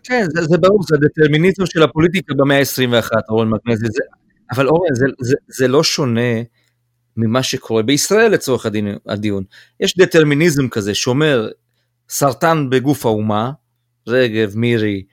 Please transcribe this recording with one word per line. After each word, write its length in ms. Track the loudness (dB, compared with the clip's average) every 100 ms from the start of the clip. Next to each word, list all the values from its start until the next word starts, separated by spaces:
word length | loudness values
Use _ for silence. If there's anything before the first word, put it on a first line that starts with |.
| -4
כן, 180 | -2 -2
זה, 100 | -2
זה 140 | 0 4
ברור, 240 | 4 4 2
זה 80 | 2
הדטרמיניזם 680 | 2 2 2 4 2 0 -2
של 160 | 2
הפוליטיקה 520 | 2 2 0 0 -2
במאה 240 | 0 2 2
עשרים 340 | 0 -2 0
ואחת, 360 | 0 0 -2 0
אורן 200 | 0 0
מקנה, 280 | -2 -2 -2
זה, 100 | -2
זה, 120 | -4 -8 _ _ _ -6
אבל 160 | -2 0
אורן, 260 | 0 0
זה, 120 | 0 -2 -2
זה, 140 | -4 -4 -4
זה 200 | -2 0
לא 160 | 2
שונה 580 | 0 -2 -2 0 0 -2 -6 _ _ _ _ _ _ -4
ממה 260 | -2 -2
שקורה 400 | -2 -6 -4 -2
בישראל 500 | 0 0 0 2 2
לצורך 340 | 2 0 -2 -2
הדין, 300 | -4 -6 -8 -8
הדיון. 380 | -4 -4 -4 -6 -16 _ -6
יש 180 | -2 2
דטרמיניזם 680 | 4 4 4 2 2 2 -2
כזה 260 | -4 -4
שאומר, 540 | -2 -2 0 0 0 -2 -10 _ _ _ _ -14
סרטן 600 | -2 -2 0 0 0 0
בגוף 360 | 0 0 0 0
האומה, 440 | -2 -2 -2 -4 -8 _ _ _ _ -2
רגב, 500 | 0 0 0 -2 -2
מירי, 460 | 0 0 0 -4 -8